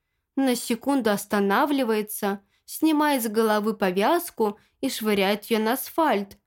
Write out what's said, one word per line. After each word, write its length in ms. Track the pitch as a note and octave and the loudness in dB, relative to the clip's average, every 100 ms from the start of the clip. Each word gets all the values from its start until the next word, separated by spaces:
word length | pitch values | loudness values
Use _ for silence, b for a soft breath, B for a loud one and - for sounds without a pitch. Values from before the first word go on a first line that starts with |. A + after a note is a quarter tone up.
| _ _ _ - | _ _ _ -2
На 200 | C4+ A#3+ | 0 0
секунду 560 | - A#3 C4 C#4 A3 | -2 -4 0 0 2
останавливается, 1300 | G3+ - G#3 G3 G3+ D4 C#4 A#3 G#3+ G#3 - G3+ G3+ _ _ - | 0 0 0 2 2 2 0 0 -2 -4 -4 -4 -4 _ _ -16
снимает 580 | - D#4 D4+ D4+ C#4 | -2 2 4 2 0
с 40 | A3+ | 0
головы 480 | G#3 A3 G#3+ G#3+ G#3+ | 0 2 2 0 0
повязку 800 | F#3+ F#3 A3 E4+ E4+ - G#3+ G#3 b b | 0 2 2 0 -2 -2 -2 -4 b b
и 80 | C4+ | -6
швыряет 560 | - G#3+ G3+ F#3+ G#3 - | -4 0 2 0 -2 -2
её 160 | A3 | -2
на 120 | A3 | 0
асфальт. 640 | C4 - - D#4 G#3 G3+ - | -2 -4 -2 0 0 -4 -14